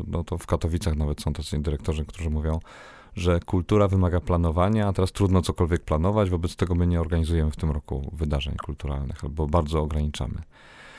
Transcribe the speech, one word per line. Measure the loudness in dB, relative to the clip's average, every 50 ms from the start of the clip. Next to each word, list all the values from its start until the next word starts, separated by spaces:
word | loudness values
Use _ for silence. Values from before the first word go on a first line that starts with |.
| -6
no | -4 -4 -4 -4
to | -4 -6
w | -8 -2
Katowicach | -2 -2 0 0 0 -2 0 0 0 0
nawet | 0 0 -2 -2 -2
są | -4 -4 -4
tacy | -4 -4 -4 -4 -2
dyrektorzy, | -2 -2 -4 -2 -2 -4 -2 -2 -4
którzy | -6 -8 -6 -4 -4
mówią, | -2 -2 -2 -2 -2 -4 -6 -10 -16 -20 -20 -20 -20 -20 -20 -14 -8
że | -2 2 2 2 2
kultura | 2 0 0 0 2 2 4 4 4
wymaga | 4 4 4 4 4 2 0
planowania, | 0 2 2 2 2 2 2 2 2 4 2 2 2
a | 0 2
teraz | 0 0 0
trudno | 2 2 2 4 4 4
cokolwiek | 2 2 0 0 0 2 0 0 0
planować, | 0 0 2 2 2 2 2 2 2
wobec | 2 0 -2 -4 -2
tego | -2 0 0 2
my | 2 4
nie | 4 2 2
organizujemy | 0 0 0 0 2 2 2 2 2 0
w | 0
tym | 0 -2 -2
roku | -2 -2 -4 -6 -6 -6 -6 -6 -6
wydarzeń | -4 -2 -2 0 -2 -2 -4 -6
kulturalnych | -6 -6 -8 -8 -6 -6 -6 -4 -4 -4 -6 -6 -8 -8
albo | -6 -4 -2 0
bardzo | 2 2 2 2 2 0 0
ograniczamy. | 0 0 0 -2 -2 -2 -2 -4 -6 -6 -8 -10 -12 -14 -20 -20 -20 -20 -20 -20 -20 -20 -20